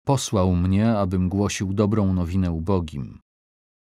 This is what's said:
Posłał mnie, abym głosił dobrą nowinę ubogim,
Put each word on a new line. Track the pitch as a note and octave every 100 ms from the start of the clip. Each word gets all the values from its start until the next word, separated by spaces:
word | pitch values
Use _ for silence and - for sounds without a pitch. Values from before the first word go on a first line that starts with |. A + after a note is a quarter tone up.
Posłał | - C3+ - G#2 F#2 F2+
mnie, | F2+ F#2+ A2+ A2
abym | G2 F#2 F#2
głosił | G2 G2+ - F#2+
dobrą | G2 G2+ G#2+ G2
nowinę | F#2 E2+ F#2+ F2+
ubogim, | E2 E2+ F#2+ D#2+ C#2+ A#1 A#1 _ _ _ _ _ _ _